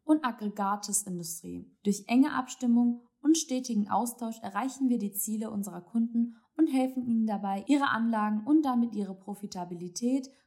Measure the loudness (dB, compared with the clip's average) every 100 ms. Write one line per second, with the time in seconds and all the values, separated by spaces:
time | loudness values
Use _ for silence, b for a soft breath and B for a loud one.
0 | 2 2 2 -4 -6 -2 -2 -2 -2 -4
1 | -4 -8 -8 -10 -10 -12 -14 _ -2 -2
2 | 2 4 4 2 -6 -4 2 4 4 0
3 | _ _ 2 2 2 -4 -2 -2 0 0
4 | -2 -6 -8 -8 -8 -4 -4 -2 0 0
5 | -2 -4 -4 -4 -4 -6 -6 -10 -6 -2
6 | 0 0 -2 B B 0 2 4 2 0
7 | 0 2 2 0 -2 -2 2 4 4 2
8 | 2 2 2 0 4 4 4 2 2 -2
9 | -6 -8 -12 -10 -8 -8 -8 -8 -8 -4
10 | 0 0 -2 b